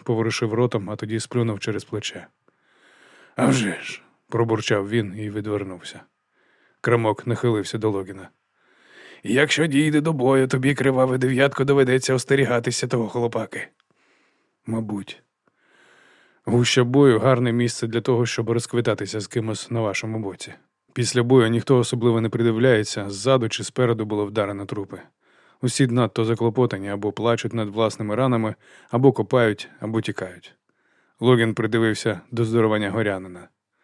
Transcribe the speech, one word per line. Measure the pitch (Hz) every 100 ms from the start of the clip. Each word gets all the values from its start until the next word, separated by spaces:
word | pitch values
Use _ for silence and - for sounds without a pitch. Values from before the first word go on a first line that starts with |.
поворушив | - 113 113 - 113
ротом, | 110 123 113 98
а | 104
тоді | 110 110
сплюнув | - 123 113 101
через | - 104
плече. | - 104 - 92 - _ _ _ _ _ _ _ _ _ - -
"А | 143
вже | 131 104 82
ж!" | - - _ _ _
пробурчав | 113 117 110 - 107 98
він | 117 104 101
і | 107
відвернувся. | 104 104 104 95 90 - 80 - _ _ _ _ _ _ _
Крамок | - 117 110 107 -
нахилився | 113 123 107 95 117
до | 110
Логіна. | 98 92 98 90 _ _ _ _ _ _ - - -
"Якщо | - 123 147 - 165
дійде | 139 156 151
до | 156
бою, | 151 127 135 131
тобі, | 135 131
криваве | 139 135 131 131 127
дев'ятко, | 127 127 139 -
доведеться | 135 139 127 131 127
остерігатися | 131 - 135 120 120 117 120 127
того | 123 110
хлопаки". | 120 120 117 107 - - _ _ _ _ _ _ _ _ _ -
"Мабуть". | 113 110 101 95 - _ _ _ _ _ _ _ _ _ _ _ _ -
Гуща | 120 120 -
бою — | 120 135 143 110
гарне | 120 127 123
місце | 117 120 - 113
для | 113
того, | 110 117 120
щоб | - 113
розквитатися | 117 - 120 120 104 98 107
з | 98
кимось | 123 110 101 -
на | 117
вашому | 107 95 110 113
боці. | 101 92 - - _ _ _
Після | - 117 123
бою | 120 131 113
ніхто | 117 - 127
особливо | 117 123 120 117
не | 113
придивляється, | 113 117 110 131 113 107 - 101
ззаду | 98 117 135 110
чи | -
спереду | 98 - 123 113
було | 107 104 101
вдарено | 107 101 101 98
трупи. | 104 98 92 - _ _ _ _ _
Усі | 127 - 131
надто | 120 113 -
заклопотані, | 113 113 117 113 123 95 98
або | 101 104
плачуть | 101 113 117 113
над | 117 104
власними | 104 110 - 107
ранами, | 107 131 120 110 104 _ - _
або | 120 135
копають, | 127 101 127 113 101 - -
або | 110 113
тікають. | 110 - 92 85 - _ _ _ _ _ _ _
Логін | 120 123 113
придивився | 110 110 113 113 107 117 92 -
до | 120
здоровання | 113 117 110 107 101
горянина. | 101 104 95 92 87 87 _ _ _